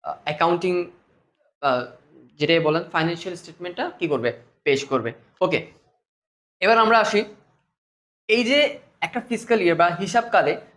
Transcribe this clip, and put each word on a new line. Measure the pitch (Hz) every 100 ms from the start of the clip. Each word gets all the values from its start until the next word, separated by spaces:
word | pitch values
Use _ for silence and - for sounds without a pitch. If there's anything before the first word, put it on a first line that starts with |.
আহ, | - -
অ্যাকাউন্টিং, | - 151 170 175 180 180 175 _ _ _ _ _ _ _
আহ, | 143 123 117 - _ - - _
যেটাই | 151 165
বলেন, | 156 160
ফাইন্যান্সিয়াল | 170 165 165 170 190 170
স্টেটমেন্টটা | - 156 180 175 247
কি | - 165
করবে? | 135 120 117 _ _
পেশ | 151 135 -
করবে। | 131 113 - _ _
ওকে, | 180 147 - _ _ _ _ _ _ _ _ _
এবার | 185 226
আমরা | 220 226
আসি, | 214 208 - - _ _ _ _ _ _ _ _ -
এই | 220
যে | 240 285 294 - _ _
একটা | 165 254 -
ফিসক্যাল | 226 - 226
ইয়ার | 175 165
বা | 175
হিসাবকালে | 170 196 233 233 190 147 - -